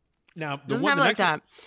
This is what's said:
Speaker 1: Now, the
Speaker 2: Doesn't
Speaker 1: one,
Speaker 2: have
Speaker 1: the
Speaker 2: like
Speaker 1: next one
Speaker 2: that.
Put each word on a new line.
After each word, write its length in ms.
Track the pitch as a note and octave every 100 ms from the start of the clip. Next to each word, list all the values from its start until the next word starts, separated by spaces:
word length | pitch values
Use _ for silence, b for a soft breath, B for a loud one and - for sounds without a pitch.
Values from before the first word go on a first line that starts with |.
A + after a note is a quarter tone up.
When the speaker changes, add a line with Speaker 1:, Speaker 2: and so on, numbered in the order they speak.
| _ _ _
Speaker 1:
Now, 220 | E3+ D#3 C#3+
the 60 | C3
Speaker 2:
Doesn't 120 | A#3
Speaker 1:
one, 80 | D4
Speaker 2:
have 80 | C#4
Speaker 1:
the 60 |
Speaker 2:
like 140 | C4 -
Speaker 1:
next 120 | F3+
one 80 | D3+
Speaker 2:
that. 40 | _ B